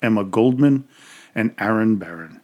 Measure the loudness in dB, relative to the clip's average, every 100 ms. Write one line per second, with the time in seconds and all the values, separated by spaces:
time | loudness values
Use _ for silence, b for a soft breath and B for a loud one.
0 | -2 0 0 2 2 4 2 2 -2 b
1 | b b b -6 -4 -4 -2 0 2 0
2 | -4 -14 -18 -20